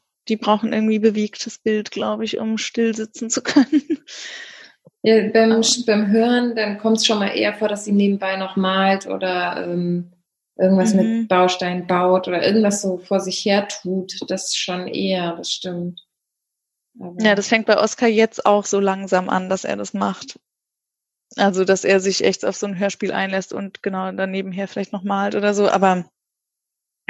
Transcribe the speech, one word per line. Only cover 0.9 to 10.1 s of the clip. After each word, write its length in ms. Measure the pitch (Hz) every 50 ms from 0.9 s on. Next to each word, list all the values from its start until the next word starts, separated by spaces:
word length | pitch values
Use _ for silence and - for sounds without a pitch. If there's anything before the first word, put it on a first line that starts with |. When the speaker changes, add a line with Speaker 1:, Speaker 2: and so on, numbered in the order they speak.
| 220 214
Speaker 1:
bewegtes 600 | 208 226 208 214 208 208 - - - 226 - -
Bild, 320 | - 220 214 214 208 -
glaub 300 | - - 220 214 214 214
ich, 160 | 220 214 - -
um 180 | 220 220 220
still 380 | 214 - - - 233 233 226 220
sitzen 340 | 220 220 220 - - 233 226
zu 120 | - 262 -
können. 400 | - - 294 247 - - 294 - - 320 - _ - - - - - - - - - - - - - _ _ _ - _ _ -
Speaker 2:
Ja, 120 | 220 220 220 214 208
beim 200 | - 226 226 226 226
Speaker 1:
Aber 80 | 226
Speaker 2:
Sch-, 240 | 226 - - 247 240
beim 220 | 226 208 208 214
Hören, 480 | 196 208 226 226 240 247 247 247 240 226
dann 220 | 220 214 208 202 202
kommt's 260 | - 220 226 220 -
schon 140 | - 220 208
mal 100 | 196 202
eher 240 | - - 208 208 208
vor, 140 | - 220 208
dass 160 | 208 202 208
sie 60 | 208 202
nebenbei 420 | 202 202 202 196 196 196 190 190
noch 200 | 190 190 190 -
malt 480 | 196 190 185 190 190 190 196 196 190 -
oder, 560 | 185 190 190 190 185 180 180 180 175 - - 180
ähm, 460 | 175 175 175 175 175 175 175 175 -